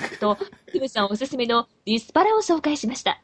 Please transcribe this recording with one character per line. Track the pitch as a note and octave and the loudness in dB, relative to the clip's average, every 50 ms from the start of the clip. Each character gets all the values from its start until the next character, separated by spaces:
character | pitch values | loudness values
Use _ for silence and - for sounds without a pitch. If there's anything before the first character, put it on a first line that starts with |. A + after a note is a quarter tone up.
| - - - - | -10 -10 -6 -2
と、 | G#3+ G#3 G3+ - G4 - - - _ - | 0 0 0 0 -4 -10 -12 -18 _ -6
キ | - F4+ | -4 -2
ム | C4+ C4 | -2 -2
さ | - A3 | 0 0
ん | G3+ | 0
お | G3 G#3+ | 0 0
す | G#3+ C4 | -2 -4
す | C#4 D4 | -4 -4
め | B3 A#3+ | -2 0
の | A#3 A#3 A#3 A#3 - _ _ - | 0 2 0 0 -2 _ _ -4
デ | G#3 | -2
ィ | A3 A3+ | -2 -2
ス | - - | 0 0
パ | - D4+ F#4+ | 2 4 4
ラ | G#4+ A4 | 4 4
を | A4 | 2
紹 | G4+ - E4+ D#4 | 2 2 2 2
介 | - D4+ D4 | 2 0 -2
し | - - A3 | -2 -2 -4
ま | B3+ | -4
し | - - | -4 -4
た。 | C4 - - | -4 -4 -4